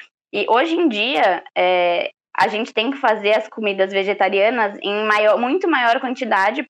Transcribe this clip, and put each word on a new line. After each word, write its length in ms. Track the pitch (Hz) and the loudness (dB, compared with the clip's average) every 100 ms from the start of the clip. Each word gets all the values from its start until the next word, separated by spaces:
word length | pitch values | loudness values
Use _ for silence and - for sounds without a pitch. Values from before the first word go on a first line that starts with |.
| - _ _ | -20 _ _
E 140 | 202 - | -6 0
hoje 260 | 226 330 | 2 2
em 140 | 330 330 | 2 0
dia, 560 | 208 233 302 262 170 - - | 0 -2 2 2 0 -4 0
é, 540 | 180 180 175 175 - _ _ - | 2 2 2 0 -4 _ _ -2
a 120 | 208 | 0
gente 260 | 208 175 | -2 -4
tem 160 | - 233 | -4 -4
que 60 | 269 | 0
fazer 400 | 240 214 202 220 | 0 0 2 0
as 100 | - | -2
comidas 460 | - 208 190 190 | -6 -4 0 0
vegetarianas 840 | 196 196 196 190 196 208 247 208 202 | 0 -2 0 0 2 2 2 -2 -4
em 220 | 196 208 | -6 -4
maior, 340 | 214 214 214 208 | 0 2 2 2
muito 300 | 240 359 381 | 0 0 0
maior 320 | 277 240 247 | 0 2 0
quantidade, 640 | 254 254 240 208 196 262 269 | -2 -6 -2 0 0 -2 -10